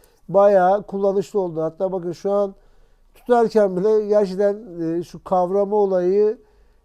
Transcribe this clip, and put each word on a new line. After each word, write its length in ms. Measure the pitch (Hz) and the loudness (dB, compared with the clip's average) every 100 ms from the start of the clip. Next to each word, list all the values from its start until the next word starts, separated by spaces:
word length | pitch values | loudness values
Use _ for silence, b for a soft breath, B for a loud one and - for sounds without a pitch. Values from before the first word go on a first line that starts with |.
| b b - | b b -2
bayağı 540 | 185 202 196 180 202 | 4 4 6 4 2
kullanışlı 560 | - 196 196 196 - 208 | -4 -4 -2 -2 -2 -4
oldu. 220 | 180 160 | -4 -4
Hatta 300 | 160 160 190 | -6 -4 -4
bakın 200 | 185 175 | -4 -8
şu 200 | 160 196 | -8 -2
an 240 | 202 196 196 _ _ _ _ _ _ | -2 -2 -6 _ _ _ _ _ _
tutarken 600 | - 240 226 220 202 180 | 0 2 2 2 2 0
bile 300 | 208 214 208 | 0 0 2
gerçekten, 760 | 208 196 185 202 208 226 170 | 0 0 0 -2 -2 -10 -8
e, 220 | 165 170 | -4 -4
şu 200 | 165 165 | -8 -12
kavrama 520 | - 185 180 202 196 208 | -2 0 0 0 0 0
olayı 640 | 202 185 180 202 214 240 b b b b | 0 0 0 2 0 -2 b b b b